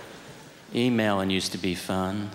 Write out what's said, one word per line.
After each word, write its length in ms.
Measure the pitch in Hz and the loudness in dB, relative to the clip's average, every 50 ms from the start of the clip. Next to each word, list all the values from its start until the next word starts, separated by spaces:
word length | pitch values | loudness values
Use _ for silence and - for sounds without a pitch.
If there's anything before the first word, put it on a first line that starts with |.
| - - - - - - - - - - - - - - - | -16 -16 -16 -18 -16 -18 -18 -18 -18 -20 -20 -20 -14 -4 0
Emailing 560 | 117 120 127 120 113 110 107 101 98 95 95 | 2 2 4 4 4 4 4 4 4 4 2
used 220 | 95 92 - - | 2 2 0 -2
to 60 | - 92 | -4 -2
be 180 | 87 95 87 | -2 -2 -2
fun. 540 | - - - 98 95 92 92 98 104 101 101 | -2 -2 -2 0 0 0 0 0 -2 -4 -6